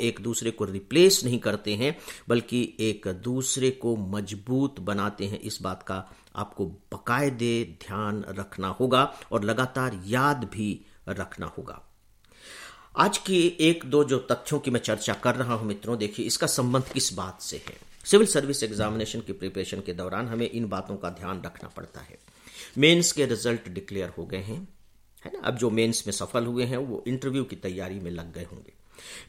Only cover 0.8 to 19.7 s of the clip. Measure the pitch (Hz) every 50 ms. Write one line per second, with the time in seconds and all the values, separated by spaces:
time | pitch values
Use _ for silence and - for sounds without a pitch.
0.8 | - - 127 165 180 196 190 - 123 123 120 113 - 110 101 104 - 104 104 107
1.8 | 127 147 156 - - - - - - - 120 120 117 - 120 123 117 - - -
2.8 | 110 110 104 - - 98 92 92 101 123 123 131 127 - - 135 127 131 131 -
3.8 | - 117 113 107 98 92 101 104 98 92 104 101 - 120 127 135 139 139 - 92
4.8 | 90 104 101 101 98 107 104 - 101 98 104 - - 107 - - 95 92 92 -
5.8 | - - 95 95 92 - - - - - - 101 104 - - - 101 82 - -
6.8 | - - - - - - 120 135 143 139 127 113 117 117 117 117 117 82 80 -
7.8 | - - 98 104 107 104 104 104 101 - 95 98 98 - - - 95 95 92 -
8.8 | 131 127 131 127 143 143 - - - - 110 113 104 107 113 120 127 127 - 131
9.8 | 131 127 104 90 92 101 117 127 135 147 143 127 113 87 - 110 107 104 92 -
10.8 | - - - - - - 95 95 92 - - - 87 80 - - - - - -
11.8 | - - _ _ _ _ _ _ _ - - - - - - - - - - -
12.8 | - - - - 165 208 208 - - 190 190 175 165 170 - - 156 165 165 165
13.8 | - 131 139 147 147 131 135 120 - - 120 - - - 151 139 - 127 120 117
14.8 | - - 107 - - 120 101 - - 123 117 123 127 120 117 110 113 107 101 101
15.8 | - 110 120 107 104 104 - 127 107 - - - 170 147 - 139 123 123 127 131
16.8 | 131 - - 131 - - 92 98 92 92 - - - - - - - - - -
17.8 | - - - - - - 196 208 226 208 - 147 135 139 139 - 120 107 107 104
18.8 | 107 107 110 110 107 - - 117 113 - 98 - 92 95 - 98 92 -